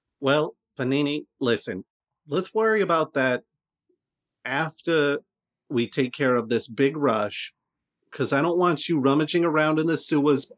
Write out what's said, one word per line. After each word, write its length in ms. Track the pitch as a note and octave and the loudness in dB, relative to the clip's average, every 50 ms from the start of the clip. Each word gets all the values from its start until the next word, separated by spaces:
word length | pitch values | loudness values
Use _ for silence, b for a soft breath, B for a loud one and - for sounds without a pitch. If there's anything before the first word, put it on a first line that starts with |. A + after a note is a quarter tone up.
| _ _ _ - | _ _ _ -4
Well, 360 | C#3 C3+ C#3+ D3+ D#3 - - _ _ _ _ | 0 2 2 2 2 -2 -8 _ _ _ _
Panini, 500 | - B2 B2+ C3+ D3 D3 C#3+ D3 D3 - _ _ - | -6 -2 -2 0 0 0 -2 -2 -6 -8 _ _ -4
listen, 460 | C#3 A#2+ A2+ G2+ - A#2+ G2 F#2+ - _ _ _ _ _ _ _ _ | 0 0 0 0 -2 -8 -10 -10 -12 _ _ _ _ _ _ _ _
let's 260 | D3+ C#3+ F#3 F#3 - - | -4 -4 -4 -4 -2 -2
worry 280 | A3 A3 A3 A3 G#3+ | -2 0 2 2 0
about 320 | F#3 E3+ E3+ D#3+ D#3 - - | 2 2 2 0 0 -2 -2
that 320 | C#3 C3 C3 B2 - _ _ _ _ _ _ _ _ _ _ _ _ _ _ _ _ _ _ _ _ - | 0 0 0 0 -2 _ _ _ _ _ _ _ _ _ _ _ _ _ _ _ _ _ _ _ _ -8
after 760 | B2 C3+ C#3+ D#3+ D3+ - - - E3+ E3 D#3 C#3+ C#3+ C#3+ - _ _ _ _ _ _ _ _ _ - | -4 -2 -2 -4 -4 -6 -8 -2 0 2 2 2 2 -2 -4 _ _ _ _ _ _ _ _ _ -4
we 180 | C#3 A#2+ A#2+ | -2 -2 -2
take 240 | - - D3 C3 B2 - | 0 -2 -2 -2 -2 -2
care 220 | - C#3+ B2+ B2 | -2 0 2 2
of 140 | A#2+ A2+ A2+ | 0 0 0
this 180 | A#2+ A2 - | -2 -2 -2
big 300 | - A2 C#3 C#3 C#3 C#3 | -4 -2 0 0 0 2
rush, 560 | D3+ C#3+ B2+ A2 G#2+ G#2 G2+ - - - - _ _ _ _ _ _ _ _ _ _ _ _ | 0 0 0 0 0 -2 -4 -6 -10 -12 -14 _ _ _ _ _ _ _ _ _ _ _ _
'cause 220 | - - C3 - C#3 | -6 -6 -2 0 0
I 80 | C#3 | 0
don't 160 | D#3 F3 E3+ | 0 0 0
want 320 | F3+ F3+ F3 D#3 - - - | 2 2 2 0 -2 -2 -2
you 100 | E3+ C#3+ | 0 2
rummaging 460 | B2+ C3+ C#3 D3+ D#3 D3 - E3+ E3+ | 2 4 2 2 0 0 0 0 0
around 340 | E3+ D3+ D#3 D3+ D#3 D#3 D#3 | 2 2 2 2 2 2 0
in 80 | D#3 | 0
the 80 | E3 D#3+ | 0 -2
sewers 560 | D#3 - - D#3+ D3 C#3 D3+ C#3 C3+ - - - | -2 -2 0 0 2 4 4 2 2 0 -6 -10